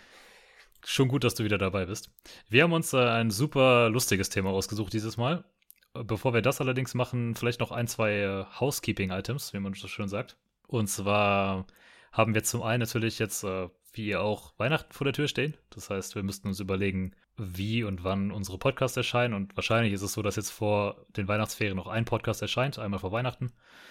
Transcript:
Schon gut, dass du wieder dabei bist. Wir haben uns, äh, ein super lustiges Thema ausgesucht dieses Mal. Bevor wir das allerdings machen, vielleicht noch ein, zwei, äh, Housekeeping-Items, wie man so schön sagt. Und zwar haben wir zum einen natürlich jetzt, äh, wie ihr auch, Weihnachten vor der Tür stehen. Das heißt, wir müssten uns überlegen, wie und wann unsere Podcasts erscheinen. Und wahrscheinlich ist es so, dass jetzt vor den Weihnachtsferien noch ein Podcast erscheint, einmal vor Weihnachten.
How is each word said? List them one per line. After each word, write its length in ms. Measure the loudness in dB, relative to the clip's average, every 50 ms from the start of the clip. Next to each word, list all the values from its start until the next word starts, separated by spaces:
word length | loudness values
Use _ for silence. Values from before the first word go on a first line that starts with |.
| -20 -20 -20 -20 -20 -20 -20 -20 -20 -20 -20 -20 -20 _ _ _ -10
Schon 240 | -4 2 4 4 4
gut, 160 | 4 2 2
dass 100 | 0 0
du 100 | 0 0
wieder 120 | 0 2
dabei 300 | 2 2 0 0 0 -2
bist. 240 | -2 -6 -8 -10 -14 _ _ _ -20 -20 -20 -8 2
Wir 140 | 4 6 6
haben 100 | 6 4
uns, 180 | 2 0 2
äh, 60 | 2 4
ein 320 | 4 4 4 2 2 0
super 580 | 2 0 0 0 4 6 6 8 8 8 6 6
lustiges 400 | 4 2 2 2 2 2 2 0
Thema 220 | 0 -2 0 0
ausgesucht 420 | 0 0 -2 -2 -2 -4 -4 -2
dieses 240 | -2 -4 -4 -4 -2
Mal. 280 | -2 0 0 0 -2 -4 _ _ _ _ _ -20 _ _ _ -12
Bevor 380 | -10 -4 -4 -2 0 0 2
wir 80 | 2 4
das 180 | 4 4 2 2
allerdings 320 | 0 0 0 0 -2 -2 0
machen, 400 | -2 -2 0 0 -2 -2 -2 -2
vielleicht 260 | 0 0 -2 0 0
noch 100 | -4 -4
ein, 160 | -2 -4 -2
zwei, 260 | -2 0 0 2 2 2
äh, 300 | 2 0 0 0 -2 -6 -6 -4 -2
Housekeeping-Items, 920 | 0 0 0 -2 -2 -2 0 0 0 -2 -2 -4 -4 -4 -4 -6 -6 -6
wie 60 | -6 -4
man 160 | -4 -4 -6
so 140 | -8 -10 -12
schön 200 | -8 -6 -6 -4
sagt. 300 | -4 -6 -6 -8 -12 _ _ _ _ _ _
Und 200 | -4 -2 0 0
zwar 800 | 0 -2 -2 0 2 4 4 4 4 4 4 2 2 0 -2 -4 -8 -14 -20 -20 -20 -20 -20 -18 _
haben 200 | 2 2 2 4
wir 100 | 4 0 0
zum 180 | 0 -2 -2
einen 180 | 0 0 0 0
natürlich 380 | 0 0 -2 0 0 -2 -2 -2
jetzt, 260 | -4 -4 -4 -4 -4
äh, 240 | -4 -2 -4 -4 -6 _ _ _ -16
wie 140 | -10 -6 -4
ihr 160 | -2 0 0
auch, 320 | 2 0 0 -2 -6 -14 _ -2
Weihnachten 320 | 0 2 2 0 -2 -6 -8
vor 100 | -2 -2
der 80 | -2
Tür 160 | 0 0 -2 -2
stehen. 260 | 0 -2 -2 -2 -4 -8 _ _
Das 220 | -18 -16 -8 -6
heißt, 240 | -6 -6 -6 -6 -6
wir 80 | -4
müssten 260 | -4 -4 -4 -4 -6 -6
uns 120 | -6 -4
überlegen, 540 | -2 -2 0 0 0 0 0 0 -4 -4 -8 _ _ _ -12
wie 480 | -10 -10 -8 -6 -4 -4 -2 0 -2 -2
und 200 | -2 -4 -4 -2
wann 280 | -2 0 0 0 -2
unsere 240 | -2 -4 -6 -6 -6
Podcasts 400 | 0 0 0 0 0 -2 -2 0
erscheinen. 380 | -2 -2 0 2 2 2 2 0
Und 200 | -2 -4 -4 -6
wahrscheinlich 380 | -4 0 2 2 4 4 2
ist 80 | 0 0
es 140 | -2 -4 -2
so, 80 | 0
dass 140 | 0 0 0
jetzt 120 | -2 -4 -6
vor 540 | -6 -2 0 2 2 2 2 0 -4 -8 -16 _ -4
den 140 | -4 0 0
Weihnachtsferien 480 | 2 0 0 -2 -2 -2 -2 0 0
noch 120 | -2 -4 -2
ein 180 | -2 -2 0
Podcast 340 | 0 0 0 0 -2 -2 -2
erscheint, 380 | -2 -2 0 0 0 0 -2 -4
einmal 200 | -4 -4 -4 -2
vor 120 | -2 -2
Weihnachten. 400 | -2 0 0 -2 -4 -4 -6 -6 -8 _ _ -20 -20 -20 -20 -20